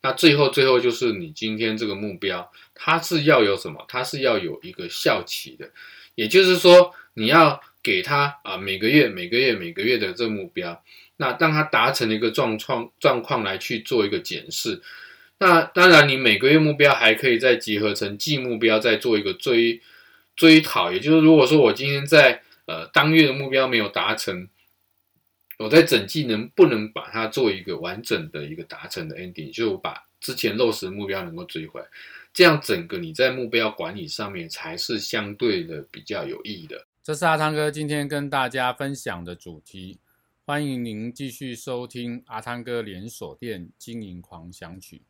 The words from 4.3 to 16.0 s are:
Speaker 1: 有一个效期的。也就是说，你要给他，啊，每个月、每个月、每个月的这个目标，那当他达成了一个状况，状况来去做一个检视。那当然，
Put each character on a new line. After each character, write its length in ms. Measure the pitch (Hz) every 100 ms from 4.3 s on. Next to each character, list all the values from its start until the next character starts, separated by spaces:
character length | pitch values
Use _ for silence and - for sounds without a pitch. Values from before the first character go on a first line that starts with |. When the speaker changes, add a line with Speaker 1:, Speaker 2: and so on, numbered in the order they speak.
| 107
Speaker 1:
有 220 | 87 73
一 80 | -
个 180 | - 87
效 360 | - 160 107 90
期 300 | - - -
的。 120 | - _ - - -
也 140 | - 113
就 120 | 185
是 160 | 185 180
说， 380 | 175 175 180 - -
你 120 | - 110
要 340 | 160 147 - - _
给 180 | - 95
他， 380 | 92 143 143 -
啊， 120 | 107 95
每 220 | 98 95
个 100 | 107
月、 200 | 147 123
每 200 | 92 90
个 80 | 113
月、 180 | 131 107
每 160 | 85
个 100 | 85
月 160 | 107 123
的 140 | 98
这 100 | 92
个 80 | 117
目 160 | 104 90
标， 300 | - 87 85 _ - _ _
那 160 | 135
当 180 | 117 160
他 140 | 156
达 260 | 151 143 120
成 180 | 143 117
了 60 |
一 40 | 107
个 100 | 117
状 260 | 110 123 107
况， 320 | - 123 113 _
状 200 | 147 123
况 220 | 117 131
来 160 | 101 95
去 220 | - 117
做 260 | - 127 101
一 20 |
个 120 | 101
检 280 | - 85 -
视。 280 | - 117 92 - - - - _ _
那 240 | 190 165
当 280 | 160 - 180
然， 180 | 160